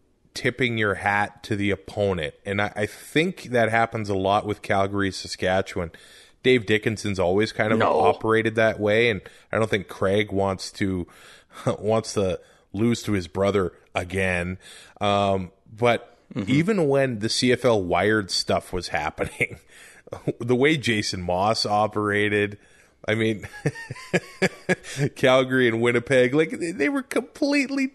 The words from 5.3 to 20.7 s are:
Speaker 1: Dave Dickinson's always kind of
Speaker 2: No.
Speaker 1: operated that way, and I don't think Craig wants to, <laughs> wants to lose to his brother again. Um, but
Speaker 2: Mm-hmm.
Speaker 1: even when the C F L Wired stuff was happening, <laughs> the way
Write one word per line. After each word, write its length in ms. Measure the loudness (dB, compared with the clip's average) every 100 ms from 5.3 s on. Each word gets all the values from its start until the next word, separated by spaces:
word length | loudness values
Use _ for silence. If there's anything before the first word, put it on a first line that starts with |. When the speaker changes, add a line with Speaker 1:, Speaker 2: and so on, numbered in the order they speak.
| -4 0 0 -2 -6 -8 -10 -20 -20 -20 _
Speaker 1:
Dave 220 | 2 2 4
Dickinson's 520 | 0 0 -4 -4 0
always 320 | 2 2 0
kind 200 | 0 0
of 80 | 2
Speaker 2:
No. 180 | 4 4
Speaker 1:
operated 540 | 4 2 2 2 2
that 240 | 2 2 2
way, 320 | 2 4 4
and 100 | 0 -6 -20 _
I 80 | -2
don't 100 | 0
think 200 | -2 -4
Craig 420 | -4 0 2 0
wants 400 | 0 0 -2 -8
to, 360 | -4 -2 -2 -6 -12 -20 -20
<laughs> 280 | _ -6 -4
wants 480 | -2 0 0 0
to 240 | -2 -2 -2 -8 _ _
lose 300 | -2 0 0
to 100 | 0
his 140 | -2 -2
brother 460 | 0 2 2 0 -4 _
again. 640 | -6 -4 -2 0 -2 -4 -8 -12 -20 -20 -6
Um, 500 | 0 2 2 0 -4 -12 _ 0
but 400 | 2 2 -2 _ _
Speaker 2:
Mm-hmm. 180 | -8 0
Speaker 1:
even 380 | 2 2 2 2
when 300 | 2 0 -2
the 100 | -4
C 220 | 0 2
F 140 | 4
L 180 | 4 2
Wired 480 | 2 2 4 2 0
stuff 420 | -4 0 -2 -2
was 160 | -8 -4
happening, 720 | -4 -4 -6 -8 -4 -6 -6 _ -20 -20 -20
<laughs> 400 | -16 -8 -6 -6
the 160 | 0
way 220 | 2 4